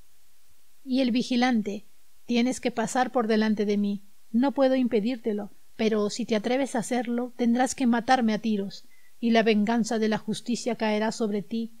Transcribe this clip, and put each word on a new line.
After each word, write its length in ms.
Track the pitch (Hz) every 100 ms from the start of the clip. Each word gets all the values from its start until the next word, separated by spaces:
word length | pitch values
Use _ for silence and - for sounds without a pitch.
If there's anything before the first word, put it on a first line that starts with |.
| - - - - - - - -
Y 160 | 277 254
el 100 | 254
vigilante: 760 | 240 - 247 254 233 202 202 - - - - -
«Tienes 340 | 240 247 226
que 100 | 254
pasar 420 | - 220 262 254
por 160 | 262 220
delante 360 | 220 220 214
de 140 | 208 208
mí, 240 | 202 202 - - -
no 200 | 226 277
puedo 240 | 277 269 262
impedírtelo, 720 | 247 226 208 254 240 208 208 - -
pero 340 | - 220 220 208
si 160 | -
te 120 | 226 220
atreves 400 | 220 254 277 247
a 40 |
hacerlo, 520 | - 247 240 240 247
tendrás 400 | - 240 233 247
que 140 | - 254
matarme 440 | 233 226 254 226
a 60 | 214
tiros, 460 | 226 208 196 - - - - -
y 120 | 233
la 120 | 226
venganza 560 | 220 214 208 233 208 226
de 100 | 220
la 100 | 208
justicia 580 | - 208 - 233 - 226
caerá 340 | 220 208 220
sobre 320 | - 226 208
ti 300 | - 226 226 -